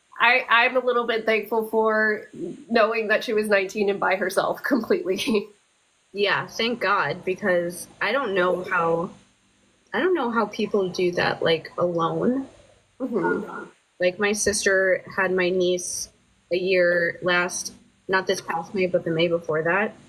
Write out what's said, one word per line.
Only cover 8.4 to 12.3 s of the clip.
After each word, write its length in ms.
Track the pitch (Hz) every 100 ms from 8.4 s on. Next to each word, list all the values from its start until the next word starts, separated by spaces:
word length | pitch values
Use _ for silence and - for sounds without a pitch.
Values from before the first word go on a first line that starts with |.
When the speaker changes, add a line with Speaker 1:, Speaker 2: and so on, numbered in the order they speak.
| 180 180
Speaker 2:
how 460 | 180 185 165 165 185 - _ _ _ _ _ _ _
I 60 | 196
don't 140 | 339
know 160 | 349 240
how 160 | 233 208
people 420 | - 208 208 185
do 240 | 180 180
that, 300 | 175 160 -
like, 280 | - 165 - -
alone. 680 | 175 170 165 160 185